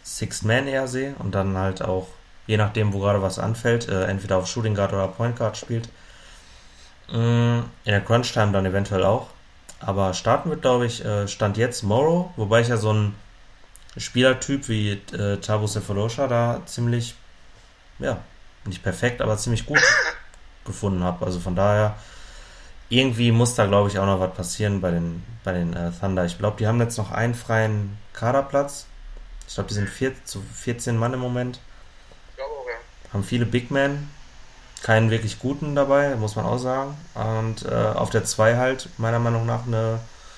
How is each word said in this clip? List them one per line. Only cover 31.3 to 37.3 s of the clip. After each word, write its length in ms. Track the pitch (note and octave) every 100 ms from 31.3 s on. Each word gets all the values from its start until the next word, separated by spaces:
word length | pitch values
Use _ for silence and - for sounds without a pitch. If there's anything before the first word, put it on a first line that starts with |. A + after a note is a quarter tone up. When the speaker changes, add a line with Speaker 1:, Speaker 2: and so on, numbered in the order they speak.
| B2 B2 B2 - - - - - - -
Speaker 2:
Ich 60 | -
glaub 120 | C#3
auch, 180 | D3 B2
ja. 460 | A2+ - - -
Speaker 1:
Haben 100 | G2+
viele 240 | G2 A#2+ A#2
Big 240 | B2 B2
Men, 400 | C#3 C#3 C#3+ C#3+ - - - - - - -
keinen 280 | - A2 A2+
wirklich 260 | A2 G#2+ -
guten 380 | B2 C#3+ D3+ C#3+
dabei, 400 | C#3 C#3 C#3+ B2
muss 180 | G#2+
man 120 | G#2+ A2+
auch 120 | B2
sagen. 400 | B2+ C3 C#3 D3 -
Und, 500 | A2+ A2